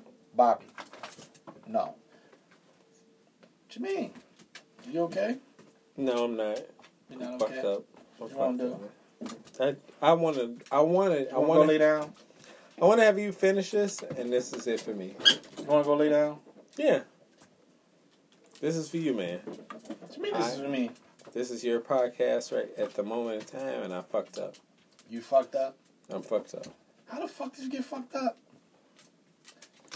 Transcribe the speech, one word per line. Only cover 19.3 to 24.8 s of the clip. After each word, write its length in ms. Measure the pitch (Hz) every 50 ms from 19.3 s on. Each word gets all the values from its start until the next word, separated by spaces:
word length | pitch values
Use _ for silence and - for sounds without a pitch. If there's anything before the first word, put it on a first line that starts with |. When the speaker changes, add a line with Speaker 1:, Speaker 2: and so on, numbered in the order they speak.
| 87 90 -
Speaker 1:
What 720 | - - - - - - - - - - - - - -
you 60 | 285 370
mean 100 | 415 415
this 120 | - -
Speaker 2:
I 40 | - 127
Speaker 1:
is 80 | -
for 80 | 139 139
me? 220 | 139 131 123 113 - - _ - _ _ - - -
Speaker 2:
This 160 | 117 123 123
is 140 | 123 113 113
your 160 | 120 117 117
podcast 720 | 117 - 143 131 123 123 - - 127 123 117 120 120 - 131
right 140 | 120 - - - -
at 160 | 107 101 -
the 80 | - 101
moment 400 | 104 113 117 120 117 110 107 - - -
in 80 | -
time, 220 | 135 135 127 120 107
and 100 | 95 90
I 80 | 90 92
fucked 360 | - - 110 92 - - -
up. 160 | 95 - - - _ _ _ _